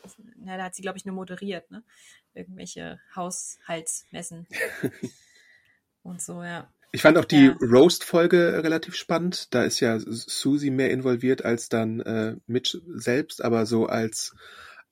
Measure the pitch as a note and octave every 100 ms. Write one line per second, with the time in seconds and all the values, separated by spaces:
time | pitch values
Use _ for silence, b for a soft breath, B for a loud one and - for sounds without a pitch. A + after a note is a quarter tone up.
0 | - - - - F#3 F#3 F#3 - F#3+ F#3
1 | G3 F#3+ F#3 F3+ G3 F3 - - - b
2 | b b _ F#3+ F3+ F#3 F#3 F3 E3 F3+
3 | _ - F3 F#3 - - - E3+ E3 -
4 | - E3 F3 E3 E3+ - - - - -
5 | - - _ _ _ _ _ _ _ _
6 | F3+ F3 - F3 F3 E3+ - _ _ -
7 | D#3 E3 - D3 C3+ B2+ B2 A#2+ E3 -
8 | - E3+ E3+ F3 E3+ E3+ D#3 D#3+ D#3+ -
9 | - E3 F3 - - B2 G2+ - B2 A2
10 | - A#2 - - C3+ D3 C#3+ C3 C3 C3
11 | C3 A#2+ B2+ C3 - A#2 - A#2 A2 A2+
12 | - A2+ A2 A2+ - A#2+ - F#3 F3 D3+
13 | B2 B2 D#3 - A#2 A2+ G#2+ A2+ A2+ A2
14 | A2+ - - B B B B B -